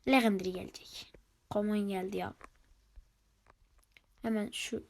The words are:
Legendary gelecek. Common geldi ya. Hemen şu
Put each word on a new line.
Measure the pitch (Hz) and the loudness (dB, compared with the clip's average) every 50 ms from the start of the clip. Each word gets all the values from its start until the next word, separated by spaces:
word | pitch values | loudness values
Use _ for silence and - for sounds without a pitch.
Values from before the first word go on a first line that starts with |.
| - 262 | 2 6
Legendary | 262 262 233 226 202 190 185 185 | 6 8 8 6 4 2 0 -4
gelecek. | 185 185 - - - - - - - - - - - - - _ _ _ _ - | -4 -6 -8 -12 -14 -18 -18 -16 -16 -16 -16 -16 -20 -20 -20 _ _ _ _ -4
Common | - 208 208 208 208 208 202 202 | 0 0 2 2 2 2 0 0
geldi | 196 185 185 190 202 | -2 -2 -4 -4 -4
ya. | 185 175 - - - - - - - - - - _ _ _ - - - _ _ _ _ _ _ _ _ - - _ _ _ _ _ _ _ - - _ _ _ - | -4 -4 -6 -8 -12 -18 -20 -20 -20 -20 -20 -20 _ _ _ -20 -20 -20 _ _ _ _ _ _ _ _ -20 -20 _ _ _ _ _ _ _ -20 -20 _ _ _ -8
Hemen | - 226 226 214 208 - | -4 -2 0 0 -2 -4
şu | - - - - 233 214 - - | -6 -6 -6 -4 -6 -6 -6 -6